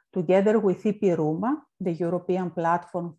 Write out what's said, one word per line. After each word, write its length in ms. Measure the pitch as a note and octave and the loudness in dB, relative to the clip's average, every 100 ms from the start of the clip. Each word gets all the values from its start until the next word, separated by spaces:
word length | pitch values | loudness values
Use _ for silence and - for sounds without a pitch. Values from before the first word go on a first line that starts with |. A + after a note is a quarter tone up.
| _ | _
Together 460 | F#3 D#3+ F#3+ G#3 A3 | -6 2 4 4 2
with 260 | G3+ F3+ A3 | 2 0 -2
E 80 | |
P 140 | G3+ G3 | 0 0
ruma, 480 | E3 D3+ E3 A3+ D4+ _ - | 2 0 -2 -4 -4 _ -8
the 120 | F#3 | -6
European 600 | E3 E3+ F3 F3+ F#3 F3+ | -4 -2 -4 -2 -4 -2
platform 640 | E3+ E3 F3 - F3 E3+ | -4 0 -2 -2 -8 -8